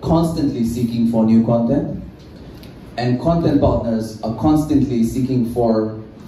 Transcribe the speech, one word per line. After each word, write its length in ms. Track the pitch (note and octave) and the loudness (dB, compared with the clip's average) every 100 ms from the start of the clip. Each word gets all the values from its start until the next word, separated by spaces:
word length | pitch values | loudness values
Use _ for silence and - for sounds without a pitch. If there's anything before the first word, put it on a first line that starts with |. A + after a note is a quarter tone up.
constantly 640 | - E3 E3 D#3 C3+ A#2+ | 0 2 2 0 -2 0
seeking 460 | A#2 B2 A#2 A#2 A2+ | -2 0 -2 0 0
for 160 | A2+ A2 | 2 4
new 180 | A2+ | 4
content, 580 | A#2 A#2 A#2 C#3+ - - - - - - - - - - - - | 4 2 2 0 -2 -6 -12 -16 -20 -20 -20 -18 -18 -20 -14 -6
and 240 | B2 B2 | -2 0
content 400 | D#3+ E3+ - C#3 | 0 2 2 2
partners 640 | C3+ A#2+ A#2 A2+ G#2+ - | 2 2 0 -2 -4 -8
are 120 | A2 - | -8 -2
constantly 680 | D#3 D3+ D3 C#3 B2 A#2+ | 2 2 2 2 2 2
seeking 480 | A2+ B2+ B2+ B2+ A2+ | 0 0 0 0 0
for, 500 | B2 A#2 A2 G#2+ G#2+ - - | 0 2 2 -2 -6 -14 -18